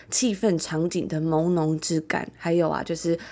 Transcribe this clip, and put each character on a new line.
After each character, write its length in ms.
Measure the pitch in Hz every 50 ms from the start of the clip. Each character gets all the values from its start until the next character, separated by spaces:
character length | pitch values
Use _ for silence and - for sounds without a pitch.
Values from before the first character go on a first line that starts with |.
| - -
气 240 | - - 254 240 202
氛 240 | 190 226 214 175
场 320 | 160 - - 165 156 165 254
景 160 | - 175 - -
的 100 | 160 156
朦 320 | 160 165 160 156 160 175
胧 260 | 180 170 156 156 160
之 220 | 156 - - 170 156
感。 240 | 156 - - - - - -
还 160 | - - 170 170
有 160 | 170 165 156
啊， 120 | 151 -
就 140 | - - 165
是 240 | 160 - 170 165 165 - -